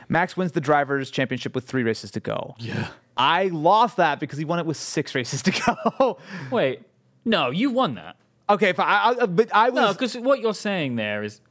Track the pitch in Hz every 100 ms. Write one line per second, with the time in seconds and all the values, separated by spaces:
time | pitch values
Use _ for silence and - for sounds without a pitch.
0 | - 156 180 - 185 170 135 147 139 139
1 | 131 - 127 127 123 131 - 131 113 110
2 | 104 110 - 107 - 123 117 110 - -
3 | _ - 135 175 196 165 160 214 233 -
4 | 165 143 147 143 156 170 165 143 - -
5 | - 135 120 135 - - - - 220 -
6 | 262 - - 190 131 226 139 - - _
7 | _ _ 233 196 131 160 277 240 254 101
8 | 80 - _ _ - 208 202 180 165 202
9 | 214 240 240 175 233 196 240 262 220 190
10 | 247 247 247 269 220 202 208 190 143 117
11 | 107 104 104 - _